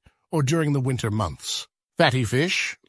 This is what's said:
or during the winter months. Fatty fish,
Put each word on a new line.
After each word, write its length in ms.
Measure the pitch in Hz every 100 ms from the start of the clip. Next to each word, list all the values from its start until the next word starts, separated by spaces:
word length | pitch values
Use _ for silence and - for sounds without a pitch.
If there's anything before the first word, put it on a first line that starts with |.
| _ _ _
or 120 | 165
during 300 | 135 165 151
the 80 | 143
winter 280 | 127 127 113
months. 580 | 107 90 69 - - - _ _ -
Fatty 280 | 160 123 110
fish, 520 | 120 175 - - -